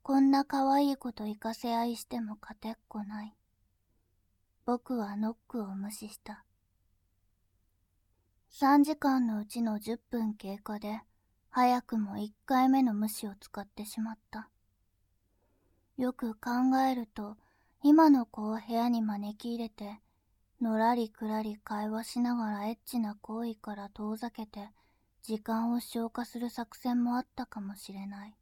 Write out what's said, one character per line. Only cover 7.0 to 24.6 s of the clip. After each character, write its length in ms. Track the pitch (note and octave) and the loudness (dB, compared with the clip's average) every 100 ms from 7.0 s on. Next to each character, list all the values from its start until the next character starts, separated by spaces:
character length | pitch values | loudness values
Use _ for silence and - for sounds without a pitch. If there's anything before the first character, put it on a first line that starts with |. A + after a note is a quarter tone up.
| _ _ _ _ _ _ _ _ _ _ _ _ _ _ _ | _ _ _ _ _ _ _ _ _ _ _ _ _ _ _
三 340 | - C4+ C#4+ | 0 6 6
時 120 | C#4+ D4+ | 6 2
間 320 | C#4+ C4 A#3+ | 2 2 0
の 120 | G#3+ | -2
う 60 | G#3 | -6
ち 160 | A#3+ | -4
の 160 | A3+ G#3 | -2 -2
十 200 | G#3+ A#3+ | -4 -6
分 360 | _ A#3+ A3 | _ -4 -4
経 240 | G#3+ G3 G3+ | -4 -10 -10
過 220 | G#3 G#3 | -8 -8
で、 220 | G#3 A3 - _ _ _ _ | -6 -8 -12 _ _ _ _
早 300 | - B3 B3 | 4 4 4
く 160 | - A3+ | 0 -4
も 200 | G3+ G#3 | -2 -4
一 160 | G#3+ _ - | -8 _ 0
回 240 | C4 C4 | 4 6
目 120 | C4+ | 6
の 120 | B3+ | 4
無 140 | G#3 G#3+ | 2 -2
視 200 | - G#3+ | -4 -10
を 80 | G3 | -12
使 260 | - - | -14 -14
っ 60 | G3+ | -12
て 180 | - G#3 | -12 -10
し 160 | - | -6
ま 120 | A3 | -6
っ 40 | A3 _ | -8 _
た。 180 | G#3+ A3 _ _ _ _ _ _ _ _ _ _ _ _ _ _ - | -14 -14 _ _ _ _ _ _ _ _ _ _ _ _ _ _ -4
よ 160 | B3+ | -4
く 200 | - A#3 G#3+ | -2 -6 -6
考 400 | A#3+ A#3+ C4 C4 C4 | -2 2 4 4 4
え 80 | B3+ | 0
る 100 | A3+ | -6
と、 300 | - G#3 G#3 _ _ _ _ | -10 -12 -12 _ _ _ _
今 260 | C#4+ D4+ D#4+ | 8 10 10
の 160 | C4+ A#3 | 8 4
子 260 | - G#3+ | -6 -6
を 80 | A3 | -6
部 140 | G#3+ | -2
屋 160 | A#3 A#3+ | 0 2
に 120 | A#3 | 2
招 360 | G#3+ G3+ G#3 G#3+ | 0 -4 -6 -8
き 180 | A#3+ A#3 | -6 -6
入 20 | |
れ 120 | A3+ | -8
て、 320 | - G#3 G#3 _ _ _ _ _ _ | -10 -12 -12 _ _ _ _ _ _
の 160 | A3+ A3 | 0 4
ら 160 | A3+ | 4
り 160 | A#3+ A3 | 4 0
く 180 | - G#3+ | -4 -4
ら 140 | G#3+ | -2
り 160 | A3 G#3 | -4 -8
会 320 | - G#3 G#3+ | -6 -4 -4
話 140 | A3 | -4
し 160 | A#3 A#3+ | -4 0
な 160 | A#3+ A#3+ | 2 2
が 160 | A3 | 0
ら 160 | G#3 G#3 | -2 -4
エ 60 | |
ッ 40 | A#3 - | -6 -6
チ 140 | B3 | -4
な 160 | G#3+ G#3 | -4 -6
行 300 | - A3 A#3 | -10 -6 -6
為 100 | A3 | -8
か 200 | - G3+ | -10 -10
ら 140 | G3+ | -12
遠 260 | G#3 G#3+ A3 | -8 -6 -6
ざ 140 | A#3+ | -8
け 160 | - G#3+ | -10 -12
て、 240 | G#3 | -12